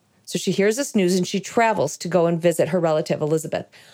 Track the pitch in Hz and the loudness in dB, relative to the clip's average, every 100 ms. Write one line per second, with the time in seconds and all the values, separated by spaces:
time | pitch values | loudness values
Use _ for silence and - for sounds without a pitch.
0 | _ _ - 180 196 185 202 226 285 208 | _ _ -10 -6 -2 0 2 0 -2 0
1 | 180 185 180 196 - - 226 202 135 - | 2 2 0 -4 -2 2 2 2 -2 -4
2 | 175 175 170 170 170 165 165 185 165 156 | -2 2 2 2 2 2 0 0 2 0
3 | 156 143 151 156 - 87 - - - | -2 -4 0 -2 -2 -8 -8 -18 -20